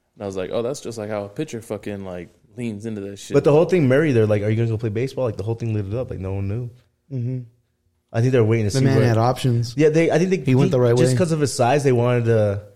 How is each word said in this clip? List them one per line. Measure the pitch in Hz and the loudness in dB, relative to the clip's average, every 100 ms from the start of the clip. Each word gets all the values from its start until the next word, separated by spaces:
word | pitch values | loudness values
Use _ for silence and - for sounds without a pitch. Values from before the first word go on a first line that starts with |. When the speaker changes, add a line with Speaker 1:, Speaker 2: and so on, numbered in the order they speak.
| _ - | _ -12
Speaker 1:
and | |
I | 101 | -8
was | 95 | -6
like, | 92 | -6
"Oh, | 117 | -4
that's | 117 147 | -4 -6
just, | - 113 | -10 -10
like, | 104 | -8
how | 107 101 | -8 -8
a | |
pitcher | - 156 113 | -10 -10 -10
fucking, | - 104 - 101 98 | -10 -10 -8 -10 -10
like, | 90 85 _ _ 107 | -12 -14 _ _ -10
leans | 120 101 113 | -8 -8 -8
into | 107 | -8
that | 98 101 | -10 -12
shit." | - | -2
Speaker 2:
But | 135 | 0
the | 160 | 4
whole | 147 165 | 4 4
thing, | 185 135 | 2 4
Murray, | 131 160 | 4 2
they're | 120 107 | 2 2
like, | 107 | 2
"Are | 101 | 0
you | 110 | 0
gonna | 117 | 0
go | 107 | -2
play | 117 | -4
baseball?" | 104 131 131 127 | -4 -4 -4 -6
Like, | - | -4
the | |
whole | 107 113 | -6 -4
thing | 117 | -4
lit | 107 95 | -4 -4
it | |
up. | 110 127 | -6 -6
Like, | 95 | -8
no | 92 | -6
one | 98 98 | -6 -4
knew. | 110 120 - _ _ _ | -6 -8 -14 _ _ _
Speaker 3:
Mm-hmm. | 135 120 127 120 _ _ _ _ _ _ | -8 -6 -8 -10 _ _ _ _ _ _
Speaker 2:
I | 113 | 0
think | 127 | 2
they're | 131 110 | 4 4
waiting | 113 107 | 2 2
to | |
Speaker 3:
The | - | 2
Speaker 2:
see | 131 | 4
Speaker 3:
man | - | 4
Speaker 2:
what | |
Speaker 3:
had | 120 110 | 4 4
options. | 117 131 131 120 117 139 | 2 0 0 0 -2 2
Speaker 2:
Yeah, | 156 | 2
they, | 156 165 | 4 2
I | 143 | 2
think | 185 | 2
they, | 185 | 0
Speaker 3:
He | 139 131 | 2 4
went | 139 | 4
the | 127 | 4
right | 123 120 | 2 4
Speaker 2:
just | 127 | 2
Speaker 3:
way. | 127 | 2
Speaker 2:
'cause | 175 | 0
of | 160 | 0
his | 143 | -2
size, | - 120 143 | 0 0 2
they | 139 | 2
wanted | 123 120 123 117 | 2 2 2 2
to, | 113 104 98 - | 2 2 -2 -8